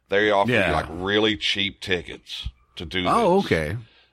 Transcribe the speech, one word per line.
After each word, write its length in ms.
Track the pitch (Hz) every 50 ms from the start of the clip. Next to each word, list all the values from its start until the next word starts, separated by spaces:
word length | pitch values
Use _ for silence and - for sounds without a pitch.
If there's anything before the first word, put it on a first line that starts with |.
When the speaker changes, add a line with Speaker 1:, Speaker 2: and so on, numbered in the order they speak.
| _ _
Speaker 1:
they 220 | 95 101 107 107
offer 200 | 101 98 101 120
Speaker 2:
Yeah. 160 | 123 107 92 85
Speaker 1:
you, 40 | 80
like, 120 | 78 73 71
really 480 | 80 87 92 98 104 107 110 107 104
cheap 420 | - - - - 101 98 98 - -
tickets 680 | - 104 90 85 - - 67 - - - - - - - - _ _ _ _
to 100 | - 92
do 200 | 78 90 92 92
Speaker 2:
Oh, 300 | - 185 233 226 175 185 196
Speaker 1:
this. 40 | -
Speaker 2:
okay. 320 | - 95 80 76 76 101 123 113 - _ _ _ _